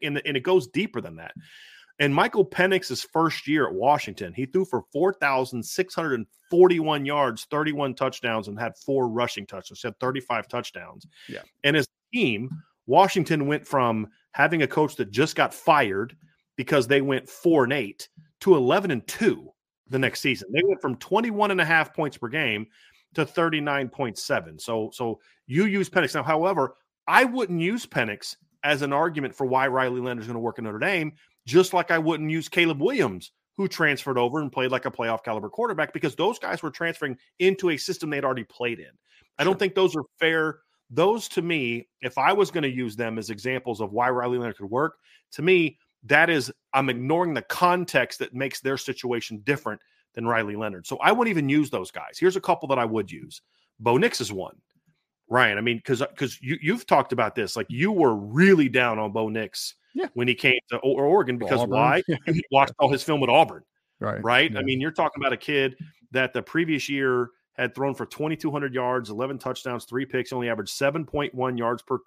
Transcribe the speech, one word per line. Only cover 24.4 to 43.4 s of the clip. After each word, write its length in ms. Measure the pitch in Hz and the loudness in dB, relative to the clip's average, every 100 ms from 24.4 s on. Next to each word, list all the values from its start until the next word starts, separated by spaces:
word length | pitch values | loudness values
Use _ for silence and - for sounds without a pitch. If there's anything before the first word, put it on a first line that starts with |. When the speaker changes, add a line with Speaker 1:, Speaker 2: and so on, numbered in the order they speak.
| 82 78 | -4 -10
Speaker 1:
So, 320 | - 113 107 | -6 -4 -4
so 280 | - 120 107 _ _ - | -6 -6 -6 _ _ -4
you 180 | 131 214 | 0 2
use 240 | 196 180 | 0 0
Penix. 240 | 185 151 | 0 0
Now, 100 | - | 0
however, 520 | 131 156 175 175 131 - _ _ - | 0 0 2 0 -2 -4 _ _ 2
I 160 | 185 | 4
wouldn't 380 | 262 254 202 175 | 4 0 -2 -2
use 240 | 170 233 - | -2 -2 -4
Penix 500 | 147 113 104 - - _ _ | -2 -2 -4 -12 -16 _ _
as 180 | 143 143 | 0 0
an 120 | 139 | 2
argument 400 | 139 170 151 135 | 0 0 -2 -6
for 120 | - 131 | -4 0
why 220 | 131 135 | 2 2
Riley 340 | 131 131 123 | 2 0 -2
Leonard's 260 | 123 123 110 | -4 -6 -6
gonna 120 | 117 | -6
work 200 | 117 110 | -6 -6
at 60 | 113 | -8
Notre 120 | 107 | -4
Dame, 360 | 160 185 156 - _ _ - | -2 -2 -4 -8 _ _ 2
just 260 | 151 185 | 4 6
like 160 | 180 165 | 2 2
I 80 | 165 | 2
wouldn't 320 | 156 156 156 | 2 0 -2
use 180 | 160 151 | -4 -2
Caleb 320 | - 170 143 | 2 2 2
Williams, 520 | 175 269 139 92 - _ _ - | 0 2 0 -2 -12 _ _ -6
who 100 | 190 | -6
transferred 520 | - 156 135 143 123 | 0 0 0 -2 0
over 200 | 120 147 | 0 0
and 100 | 147 | -4
played 180 | 135 127 | -2 0
like 140 | 127 131 | 0 -4
a 60 | |
playoff 320 | - 113 113 | -4 -2 -2
caliber 260 | - 110 101 | -4 -6 -6
quarterback, 440 | - 233 165 147 | -4 -4 -2 -4
because 220 | 156 156 127 | -4 -4 -2
those 220 | 180 233 | -2 -2
guys 240 | 190 175 | -6 -6
were 80 | 156 | -8
transferring 480 | - 165 160 147 127 _ - | -6 -6 -6 -8 -8 _ 0
into 320 | 185 190 185 | 0 2 0
a 60 | 151 | -2
system 340 | - 175 156 | -4 -6 -6
they'd 140 | 143 139 | -4 -2
already 180 | 127 | -2
played 360 | 107 - 120 113 | -6 -6 -6 -6
in. 120 | 71 _ _ _ _ - | -10 _ _ _ _ -2
I 60 | 156 | 0
don't 80 | |
Speaker 2:
Sure. 60 | 190 | 2
Speaker 1:
think 140 | 196 | 0
those 220 | 190 185 156 | 2 2 0
are 80 | - _ | -8 _
fair. 400 | 165 160 156 147 _ _ _ | 0 2 0 -4 _ _ _
Those, 360 | 120 185 226 - | 2 2 2 -2
to 120 | - | -4
me, 460 | 170 165 123 117 - _ | -2 -2 -2 -4 -8 _
if 180 | 131 - | -8 0
I 140 | 139 | 2
was 180 | 196 190 | 4 2
gonna 160 | 170 143 | 0 -2
use 280 | 127 123 104 | -2 -4 -4
them 220 | 117 110 | -6 -6
as 140 | 104 | -8
examples 500 | 104 | -8